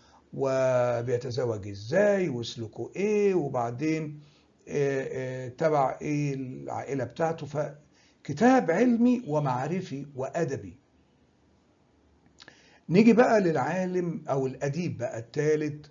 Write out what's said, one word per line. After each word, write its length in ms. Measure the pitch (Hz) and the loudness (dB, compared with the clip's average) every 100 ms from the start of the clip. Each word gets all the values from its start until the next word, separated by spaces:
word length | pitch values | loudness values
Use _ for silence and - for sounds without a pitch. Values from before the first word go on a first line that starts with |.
| _ - _ | _ -20 _
وبيتزوج 1300 | - 135 131 131 127 123 120 120 120 131 117 123 107 101 | -4 0 2 2 4 2 0 0 -2 -2 -2 -2 -2 -6
ازاي، 600 | 98 107 175 208 196 180 | -12 -2 2 4 4 0
وسلوكه 600 | 120 117 123 107 - 123 156 | -4 -6 -10 -10 -10 -10 -4
ايه، 380 | 202 208 202 185 | 0 2 2 2
وبعدين، 840 | 143 127 120 123 156 160 151 147 - _ _ _ - | 0 -2 -4 -4 -2 -2 -4 -10 -18 _ _ _ -6
آه، 380 | 151 139 135 135 | -2 0 -2 -4
آه، 360 | 131 131 131 127 | -6 -6 -8 -10
تبع 500 | 123 160 151 135 - | -2 0 2 0 -2
ايه 320 | 147 147 147 | -4 -2 -2
العائلة 680 | 135 127 139 139 113 120 135 | -4 -8 -10 -10 -8 -6 -6
بتاعته. 420 | 120 - 165 165 143 | -6 -2 -4 -4 -6
فكتاب 1200 | 151 147 - _ _ _ _ - 151 240 262 165 | -6 -6 -10 _ _ _ _ -8 2 6 6 4
علمي 500 | 175 247 233 240 247 - | 4 4 4 4 2 0
ومعرفي 760 | 147 143 123 143 185 185 135 143 131 | 0 0 0 -2 -4 -6 -10 -10 -8
وأدبي. 580 | 135 165 151 127 98 - _ _ _ _ _ _ _ _ _ _ _ _ _ _ _ _ - - - _ - | -6 -2 -2 -4 -8 -16 _ _ _ _ _ _ _ _ _ _ _ _ _ _ _ _ -20 -20 -20 _ 2
نيجي 240 | 170 233 | 6 8
بقى 280 | 220 254 220 | 8 6 4
للعالم 800 | 180 151 131 185 180 180 175 160 - | 4 0 0 -2 -2 -2 -2 -4 -2
أو 180 | 139 131 | -2 -2
الأديب 500 | 131 143 151 165 107 | -2 -4 -4 -4 -4
بقى 220 | 120 113 | -6 -8
التالت 680 | 110 147 147 156 151 151 - | -8 -2 0 0 -2 -8 -14